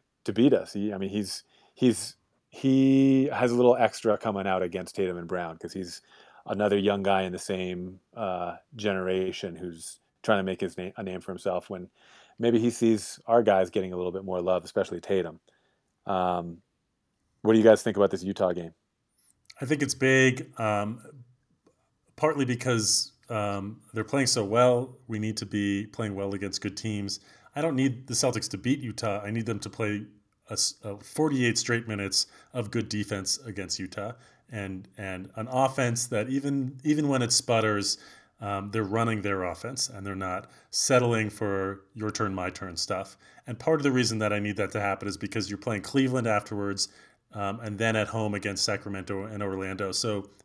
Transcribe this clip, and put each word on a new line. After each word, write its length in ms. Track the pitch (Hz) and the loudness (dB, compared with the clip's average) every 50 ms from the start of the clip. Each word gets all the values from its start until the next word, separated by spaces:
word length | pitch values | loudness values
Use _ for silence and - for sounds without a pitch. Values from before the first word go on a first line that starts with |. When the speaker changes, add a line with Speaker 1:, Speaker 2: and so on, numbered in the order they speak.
| _ _ _ _ _ | _ _ _ _ _
Speaker 1:
to 80 | - | -4
beat 220 | 101 110 123 143 123 | 2 4 6 6 6
us. 180 | 92 92 - | 4 2 -4
He, 200 | - 104 101 107 | -6 -4 -4 -4
I 60 | 101 95 | -4 -4
mean, 120 | 95 95 | -6 -4
he's, 340 | 98 107 101 95 - - - _ _ _ _ _ _ | -2 -4 -4 -4 -8 -12 -14 _ _ _ _ _ _
he's, 420 | - 131 123 110 - - - - _ _ _ _ _ _ _ | 2 4 4 4 2 -4 -10 -12 _ _ _ _ _ _ _
he 800 | - - - 135 131 135 135 135 135 135 135 135 135 135 131 143 | -14 -2 2 4 4 6 6 6 6 6 6 6 6 4 4 2
has 200 | 131 107 123 120 | 2 0 2 2
a 20 | 120 | 4
little 220 | 120 123 120 123 | 6 6 6 6
extra 400 | 123 120 110 - - - 113 104 - | 6 4 2 2 0 2 2 2 2
coming 280 | - 113 101 98 95 | 0 -2 -2 -2 0
out 160 | 98 95 92 | 0 0 0
against 340 | 92 87 87 92 90 - - | 0 -2 -4 -6 -8 -6 -4
Tatum 220 | - 95 90 90 87 | -2 -2 -2 -2 -6
and 100 | 85 85 | -6 -6
Brown 280 | 92 90 87 82 80 - | -4 -4 -4 -6 -8 -10
'cause 140 | - - - | -12 -10 -8
he's 260 | 95 92 85 - - _ _ - - - - - - _ | -8 -8 -8 -12 -16 _ _ -20 -20 -20 -20 -20 -20 _
another 320 | - 101 98 104 104 101 101 | -8 -2 0 2 4 4 4
young 240 | 95 101 101 101 95 | 4 2 2 2 2
guy 180 | 98 98 95 | 2 2 2
in 100 | 95 92 | 2 -2
the 60 | 90 90 | -4 -8
same, 640 | - - 98 92 92 92 90 90 90 92 95 95 _ _ _ | -6 -4 -4 -4 -4 -4 -6 -6 -8 -10 -12 -16 _ _ _
uh, 400 | 117 110 95 92 90 87 87 - - _ _ - | -8 -6 -4 -4 -4 -6 -6 -8 -12 _ _ -14
generation 800 | 113 101 104 98 95 92 92 95 92 92 92 90 - - 92 85 | -4 -2 -2 0 0 0 0 0 0 0 -2 -4 -6 -8 -10 -8
who's 460 | 85 90 90 85 82 - - - _ _ _ _ _ | -10 -10 -12 -10 -12 -14 -16 -16 _ _ _ _ _
trying 160 | - - 107 98 | 0 2 2 2
to 40 | |
make 200 | 95 95 92 - | 2 -2 -2 -2
his 140 | 101 87 - | -4 -6 -6
na-, 140 | - 90 98 - | -8 -10 -10 -8
a 60 | - | -8
name 180 | 101 95 92 90 | -8 -8 -8 -8
for 100 | - - | -8 -10
himself 400 | 90 - - 98 90 90 - - | -12 -4 -2 -2 -2 -2 -4 -6
when 180 | 98 90 90 - _ _ _ - - - - _ _ - | -10 -10 -10 -14 _ _ _ -20 -20 -20 -20 _ _ 0
maybe 200 | 117 117 117 113 | 2 4 4 4
he 120 | 113 120 | 4 2
sees 500 | 117 - 120 113 110 104 - - - - _ | 2 4 4 4 4 4 0 -8 -12 -12 _
our 160 | - 117 120 | 6 6 6
guys 260 | 113 104 98 95 95 90 | 8 6 6 6 4 2
getting 240 | - 104 95 92 | 0 -4 -4 -2
a 40 | 90 | -4
little 140 | 90 90 90 | -4 -4 -4
bit 120 | 87 95 98 | -4 -6 -6
more 160 | 95 92 90 | -4 -4 -2
love, 240 | 87 92 92 90 85 | 2 2 2 2 0
especially 340 | - - 107 92 - 90 85 | -2 -2 -2 -2 -2 -4 -10
Tatum. 400 | - - 101 95 85 82 80 - _ _ _ _ _ _ _ _ _ _ _ _ _ | -2 0 0 0 0 -2 -8 -14 _ _ _ _ _ _ _ _ _ _ _ _ _
Um, 560 | - 98 92 90 90 90 87 85 85 85 85 _ _ _ _ _ _ _ _ _ _ _ _ _ _ _ _ | -2 0 0 2 2 0 -2 -4 -6 -12 -14 _ _ _ _ _ _ _ _ _ _ _ _ _ _ _ _
what 100 | - 104 | 4 6
do 60 | 113 110 | 6 10
you 60 | 110 | 10
guys 180 | 113 107 - | 10 10 10
think 160 | - 113 95 98 | 6 0 4 4
about 120 | 101 92 | 4 4
this 140 | - 90 90 | 4 0 -4
Utah 280 | 95 95 - 98 90 | -4 0 0 0 0
game? 200 | 87 87 85 82 - _ _ _ _ _ _ _ _ _ _ _ _ _ _ _ - - | 0 -2 -6 -10 -12 _ _ _ _ _ _ _ _ _ _ _ _ _ _ _ -12 -10
Speaker 2:
I 60 | 139 | -2
think 160 | 123 151 135 | -2 0 0
it's 120 | 139 131 - | 0 -2 0
big, 560 | - 131 131 131 131 131 131 127 131 - - - - | 2 4 6 6 8 6 6 4 2 -8 -12 -8 -4
um, 440 | 113 107 107 104 104 104 120 120 - - - 135 - _ _ _ _ _ _ _ _ _ _ _ _ _ _ _ _ _ _ | 0 0 0 0 0 -4 -6 -10 -12 -20 -20 -20 -20 _ _ _ _ _ _ _ _ _ _ _ _ _ _ _ _ _ _
partly 280 | - - 156 151 143 135 | 0 0 0 2 2 0
because, 680 | 123 123 120 - 131 120 113 104 - - - - - _ _ _ - | 0 0 0 0 0 2 2 2 2 0 0 -2 -4 _ _ _ -6
um, 520 | 117 107 104 104 101 98 98 101 113 - _ _ - | -4 -2 -2 -2 -2 -4 -6 -8 -10 -14 _ _ -6
they're 100 | 113 110 | -6 -4
playing 220 | - - 139 135 | -2 0 0 2
so 180 | 127 - 127 104 | 2 2 0 0
well. 520 | 98 107 120 123 127 123 120 131 131 127 - _ | 2 4 6 6 6 6 4 0 -4 -10 -18 _
We 120 | - 113 104 | -6 -4 -2
need 180 | 107 110 110 - | -2 -2 -4 -4
to 80 | 110 | -6
be 400 | 101 - 104 101 101 101 98 107 | -4 -2 0 2 2 0 0 -2
playing 280 | 110 - - 113 104 98 | -6 -6 -6 -4 -4 -4
well 200 | 98 98 98 101 | -4 -4 -4 -4
against 260 | 95 101 95 - - | -4 -6 -6 -6 -6
good 160 | - 104 98 | -6 -6 -8
teams. 440 | - - 110 107 101 101 98 - - - - - - _ - _ | -6 -6 -4 -4 -4 -4 -6 -8 -10 -12 -20 -20 -20 _ -12 _
I 60 | 143 | -2
don't 140 | 156 165 143 | -2 0 2
need 300 | 131 131 135 123 120 - | 2 2 2 0 -2 -8
the 80 | - 120 | -4 -2
Celtics 340 | - - 131 - 110 - - | 0 2 2 0 0 -4 -6
to 80 | - 98 | -8 -4
beat 220 | 90 120 139 139 | 0 0 0 0
Utah. 420 | 131 113 101 - - 110 98 104 | -2 -8 -6 -4 -2 -2 -2 -2
I 80 | 101 101 | -4 -4
need 160 | 113 117 110 | -4 -2 -2
them 120 | 120 110 101 | -2 -4 -4
to 100 | - 104 | -6 -10
play 360 | - - 113 104 104 104 110 - - _ _ _ _ _ _ - | -6 -4 -2 -2 -2 -4 -6 -10 -18 _ _ _ _ _ _ -8
a 60 | 107 | -4
s-, 200 | - - - - - | -2 -2 -2 -4 -8
a 140 | - 107 101 107 | -12 -12 -12 -12
forty-eight 600 | - - - - 156 156 139 131 123 117 110 - | -14 -8 -2 0 0 2 2 2 2 2 2 0
straight 280 | - - 120 117 117 113 | 0 0 -2 -2 -2 -4
minutes 380 | 107 101 98 98 - - - - - - - _ | -6 -4 -4 -2 0 -2 -2 -2 -8 -20 -20 _
of 180 | - 127 110 101 | -6 -6 -6 -2
good 180 | - 117 107 - | -2 -4 -2 -2
defense 500 | 107 104 101 - 104 98 95 92 - - | -4 -4 -4 -4 -4 -4 -2 -4 -4 -4
against 400 | - 117 95 101 92 87 - - | -6 -10 -10 -8 -6 -6 -6 -8
Utah 340 | 95 92 - 107 101 110 120 - - - _ _ _ _ | -8 -8 -8 -8 -8 -8 -10 -12 -20 -20 _ _ _ _
and, 380 | 120 107 98 95 95 92 - - _ - | -10 -8 -8 -6 -8 -10 -12 -16 _ -10
and 320 | 101 95 92 90 95 95 - | -10 -8 -8 -10 -10 -12 -8
an 100 | 110 110 123 | -8 -8 -2
offense 580 | 127 127 135 131 - - 127 120 117 117 - - | 2 2 2 2 2 0 0 0 0 -2 -4 -2
that 200 | 123 107 107 127 | -2 -2 -2 0
even, 500 | 131 139 139 143 139 139 131 127 135 127 127 | -2 -2 -2 0 -2 -2 -2 -4 -8 -4 0
even 240 | 147 151 151 151 143 | 0 0 2 2 2
when 140 | 139 127 | 2 2
it 100 | 120 117 | 2 2
sputters, 680 | - - - - 120 113 110 107 104 104 98 - - - - - - - _ _ _ _ | 2 0 2 2 2 2 4 2 0 0 0 -2 -4 -6 -8 -20 -20 -20 _ _ _ _
um, 300 | 107 101 101 98 98 101 | -6 -4 -4 -4 -4 -4
they're 120 | 101 110 | -2 -2
running 400 | 104 95 104 113 113 117 110 104 | -2 0 0 0 2 2 0 -2
their 220 | 98 101 98 95 90 | -2 -2 -2 -2 -2
offense 440 | 90 82 - - 117 135 - - - | -4 -4 -6 -10 -10 -6 -6 -6 -6
and 160 | 120 98 95 | -6 -10 -8
they're 100 | 101 95 | -8 -6
not 340 | 95 95 92 90 98 - - - - _ _ | -6 -4 -4 -4 -6 -8 -12 -20 -20 _ _
settling 600 | - - - - 135 123 123 117 117 110 110 104 | -4 -2 2 4 6 6 6 4 2 2 0 -2
for 520 | - - 110 101 98 98 95 98 98 98 - _ _ | -4 -4 -2 -2 0 0 -2 -2 -4 -8 -14 _ _
your 160 | 107 107 107 | -6 -6 -6
turn, 240 | 104 - 110 98 95 | -2 -2 -4 -2 -2
my 160 | 95 90 92 | -4 -4 -6
turn 260 | 92 - 98 92 85 | -6 -8 -12 -10 -8
stuff. 400 | - - - 98 92 95 - - _ _ - - - _ | -8 -4 -2 -2 -4 -4 -8 -14 _ _ -20 -20 -20 _
And 120 | - 123 - | -12 -12 -4
part 200 | - 160 160 156 | 0 0 2 2
of 60 | 139 | 2
the 80 | 143 | 2
reason 260 | 127 127 120 110 113 107 | 2 2 2 2 0 0
that 120 | 107 104 | 0 0
I 60 | 104 104 | 0 0
need 160 | 101 107 101 | -2 -2 -2
that 160 | 107 101 95 | -2 -2 -2
to 80 | - 107 | -2 -2
happen 260 | 101 101 95 - 101 | 0 0 -2 -2 -4
is 100 | 101 95 | -8 -6
because 340 | - - 98 - 113 98 95 | -6 -8 -6 -4 -4 -4 -4
you're 80 | 101 98 | -8 -6
playing 240 | - 120 110 101 | -4 -4 -4 -4
Cleveland 440 | 95 - - 139 135 127 127 127 113 | -6 0 2 2 2 4 2 0 0
afterwards, 640 | 117 107 104 - - 107 101 101 101 98 98 - - - - - _ _ _ _ _ | 2 0 0 0 -2 -6 -4 -4 -4 -2 -2 -4 -4 -6 -18 -20 _ _ _ _ _
um, 280 | - 107 101 98 101 120 | -8 -6 -6 -4 -6 -6
and 180 | 117 107 104 98 | -8 -8 -4 0
then 160 | 113 113 110 | 0 2 2
at 140 | 110 104 - | 2 0 0
home 260 | 113 113 110 107 101 | -2 -2 -2 -2 -2
against 300 | 101 - 104 98 92 - | -2 -4 -4 -2 -2 -2
Sacramento 600 | - 101 98 - 101 98 95 87 - 101 95 98 | -2 -2 -4 -6 -8 -10 -8 -8 -6 -6 -6 -6
and 160 | 110 107 101 | -8 -8 -6
Orlando. 500 | 104 98 95 95 95 95 95 95 101 95 | -4 -4 -4 -4 -4 -6 -4 -4 -4 -4
So 380 | 92 - - 113 104 101 98 - _ _ | -2 -2 -2 -2 -2 -4 -6 -10 _ _